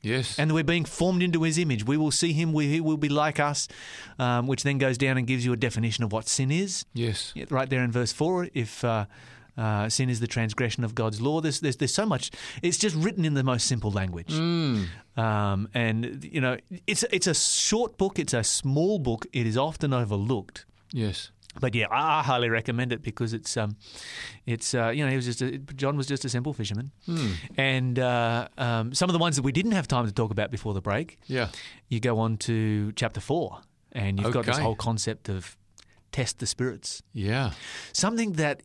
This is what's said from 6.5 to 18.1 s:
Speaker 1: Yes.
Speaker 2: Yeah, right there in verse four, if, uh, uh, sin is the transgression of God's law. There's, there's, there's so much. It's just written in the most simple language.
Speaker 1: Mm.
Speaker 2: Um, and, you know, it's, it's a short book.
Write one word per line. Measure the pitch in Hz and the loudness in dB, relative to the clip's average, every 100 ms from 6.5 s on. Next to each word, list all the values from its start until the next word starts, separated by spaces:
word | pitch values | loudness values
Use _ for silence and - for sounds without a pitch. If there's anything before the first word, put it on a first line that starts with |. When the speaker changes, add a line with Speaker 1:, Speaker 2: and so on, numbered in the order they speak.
| 165 196 - - 120 | 0 0 -4 -6 -2
Speaker 1:
Yes. | 117 101 - - | -2 -2 -6 -10
Speaker 2:
Yeah, | - | -2
right | 131 131 | -2 0
there | 127 | 0
in | 123 | 2
verse | 120 117 | 2 0
four, | - 160 185 175 135 | 0 0 0 -2 -4
if, | 113 - | -4 -2
uh, | 120 110 98 - - - - - | 0 0 -2 -10 -20 -20 -14 -4
uh, | 110 104 110 | 0 0 0
sin | - 127 | 0 0
is | 113 | 0
the | 117 | -2
transgression | 120 110 117 117 - | 0 -2 0 -2 0
of | 113 117 | -2 0
God's | 110 104 | -2 0
law. | 135 160 | 0 2
There's, | 156 139 | 0 0
there's, | 151 131 | -2 0
there's | 135 | 0
so | - 220 | 0 0
much. | 135 - - - - | 0 -4 -10 -14 -2
It's | 175 - | 0 2
just | 208 156 | 2 2
written | 196 196 156 | 0 2 2
in | 139 | 2
the | |
most | 131 123 - | 2 2 0
simple | 117 107 | 0 0
language. | 98 92 85 82 | 0 -2 -4 -4
Speaker 1:
Mm. | 156 170 170 147 110 87 82 - - | 0 2 2 2 0 -2 -6 -10 -2
Speaker 2:
Um, | 113 107 101 98 104 123 | 0 2 2 0 -2 0
and, | 113 110 120 139 | 0 0 -2 -6
you | - 147 | -6 0
know, | 127 127 - 180 - | 0 -2 -8 -6 -2
it's, | 190 - | 0 2
it's | 190 185 | 2 2
a | 151 | 2
short | - - - 220 233 - | 2 2 2 2 0 0
book. | 190 | 0